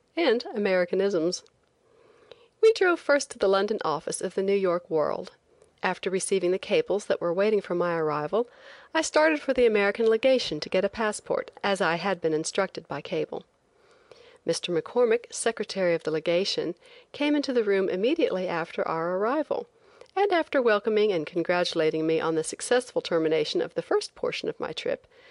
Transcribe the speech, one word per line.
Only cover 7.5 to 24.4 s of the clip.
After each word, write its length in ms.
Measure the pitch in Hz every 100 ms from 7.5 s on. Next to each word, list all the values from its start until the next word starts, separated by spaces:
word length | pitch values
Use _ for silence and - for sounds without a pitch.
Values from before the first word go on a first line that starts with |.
| 208
for 140 | -
my 220 | 175 175 165
arrival, 520 | 156 147 151 202 247 - - - -
I 80 | 320
started 380 | 311 302 311 302
for 100 | -
the 140 | 262 240
American 420 | 208 202 208 226
legation 500 | 220 262 262 - 151
to 100 | -
get 160 | 185 196
a 20 |
passport, 600 | - 214 208 - - - -
as 200 | 202 196
I 140 | 175 170
had 240 | 190 180
been 120 | 160
instructed 560 | 156 160 - 190 - 160
by 140 | 147
cable. 420 | - 160 151 165 - _ _ _ _ _ _ - - -
Mister 280 | - 165 -
McCormick, 600 | 165 - 240 240 240 -
secretary 640 | - 233 220 208 190 180
of 100 | 165
the 60 | -
legation, 640 | 156 165 170 202 - 156 - - - _
came 220 | - 294
into 180 | 294 277
the 120 | 247
room 240 | 208 196 196
immediately 600 | 185 226 330 262 185 185
after 380 | 170 170 - -
our 300 | 160 165 185
arrival, 520 | 214 302 - - - _ _ - - 370
and 160 | 403
after 300 | 349 311 285
welcoming 500 | 233 208 226 214 214
and 140 | 175 151
congratulating 800 | 175 165 175 175 165 156 160 160
me 140 | 160
on 160 | 156 160
the 80 |
successful 580 | 160 - - 247 - -
termination 580 | - 170 160 156 151 180
of 140 | 165
the 80 | -
first 320 | - 415 -
portion 340 | - - -